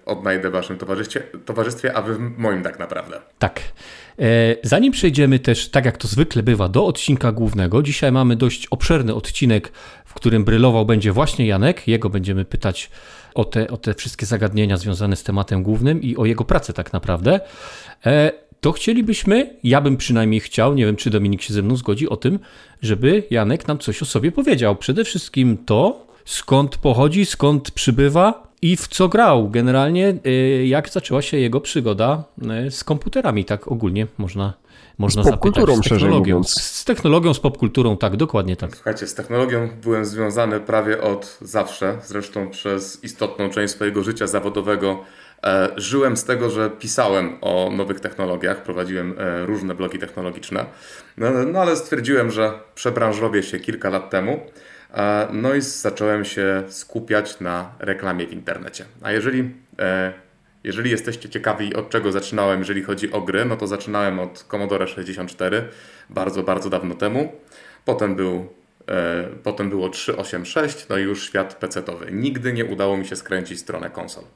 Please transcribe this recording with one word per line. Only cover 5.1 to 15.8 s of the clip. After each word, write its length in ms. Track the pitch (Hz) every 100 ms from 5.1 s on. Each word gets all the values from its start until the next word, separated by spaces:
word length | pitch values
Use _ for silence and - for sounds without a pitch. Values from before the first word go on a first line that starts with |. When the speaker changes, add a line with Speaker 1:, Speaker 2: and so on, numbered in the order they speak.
| 139 139 131
Speaker 2:
też, 300 | 131 117 -
tak 160 | 143 127
jak 120 | -
to 100 | 101
zwykle 360 | 104 160 120
bywa, 260 | 110 110 92
do 160 | 110 185
odcinka 460 | - - 131 120
głównego, 500 | 110 110 104 92 107
dzisiaj 300 | 143 143 139
mamy 240 | 127 123 117
dość 320 | 127 - -
obszerny 480 | - - 165 120 110
odcinek, 560 | - - 120 110 - - - - -
w 80 |
którym 300 | - 120 110
brylował 420 | 107 110 127 113 107
będzie 260 | 110 101
właśnie 360 | 98 151 - 113
Janek. 400 | 98 127 180 -
Jego 220 | 113 113
będziemy 360 | 101 92 95 95
pytać 460 | - 104 92 - - - - - -
o 100 | 110
te, 220 | 113 110
o 100 | 117
te 160 | -
wszystkie 320 | 101 - - 104
zagadnienia 520 | 110 104 107 104 95
związane 380 | 98 90 101 95
z 80 |
tematem 400 | - 98 98 95
głównym 380 | 95 107